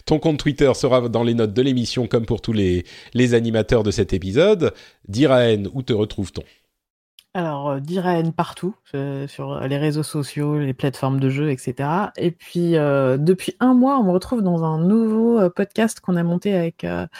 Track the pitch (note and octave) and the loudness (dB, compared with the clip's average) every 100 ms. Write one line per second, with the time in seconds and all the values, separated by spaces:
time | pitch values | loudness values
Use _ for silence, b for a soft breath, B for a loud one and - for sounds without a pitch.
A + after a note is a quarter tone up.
0 | - D#3 E3 D3+ D#3 C#3 C#3+ A2+ C#3 B2+ | -2 0 2 0 -2 2 2 2 2 2
1 | A#2+ A2+ A#2 A#2 G#2+ G#2 C3+ B2+ A2+ - | 2 0 0 2 0 2 0 0 -2 -4
2 | A#2 B2 A2+ A2 - G#2+ F#2+ F2+ - B | 0 0 0 -4 -2 0 2 0 -4 B
3 | B A#2 B2 A#2 A#2 A2 G#2+ A#2+ G#2 G2 | B 0 2 2 2 0 2 2 2 0
4 | F#2+ F#2+ F#2+ A2 F#3+ G#3 B2+ - b b | -2 -2 -2 2 4 4 0 -4 b b
5 | - G2+ C#3+ B2+ A#2+ G#2+ G2 C3 B2+ A2 | -8 0 4 4 4 2 -2 -8 -4 -2
6 | G#2+ - F#2+ - - b _ _ _ _ | -2 -4 -8 -8 -16 b _ _ _ _
7 | _ _ _ F#3+ E3 C#3 D3 C#3 C#3+ F#3 | _ _ _ -6 -4 -4 -4 -6 -4 -4
8 | F3+ E3+ E3 D#3+ - - F3 - _ C#3 | 0 0 0 -2 -6 -4 -8 -10 _ -8
9 | C#3 C#3 C#3+ - C#3 C#3 C3+ C#3+ D3+ D3+ | -6 -8 -10 -12 -10 -8 -4 -2 -2 -2
10 | D3+ D3+ C#3 - D3 D3+ C#3 C3 C#3 - | -4 -4 -6 -4 -2 -2 -2 -2 -4 -2
11 | C3+ C3+ C3 C3+ D3+ C3 - B2 C#3+ F3 | -2 0 0 0 -2 -2 -6 -6 -2 -2
12 | G#3 - F3 E3+ - F3 E3+ D#3+ D3 C#3 | -4 -2 -4 -4 -8 -2 0 2 2 2
13 | C3+ C3+ D#3 F#3 - - B3+ B3+ C4 C#4 | 2 2 2 0 -2 0 4 4 4 2
14 | G3 F3+ - B3 F#3+ E3+ D#3+ D#3 F3 A3 | 2 2 0 -2 0 0 0 0 2 2
15 | A3+ A3 A3+ A#3 F3+ - G3+ - A3 - | 2 2 2 4 2 0 -4 0 -2 -2
16 | - F3 E3+ F3 G#3 F#3+ E3+ - E3+ F3 | -4 -2 0 -2 0 -2 -2 -4 -6 -6
17 | - | -6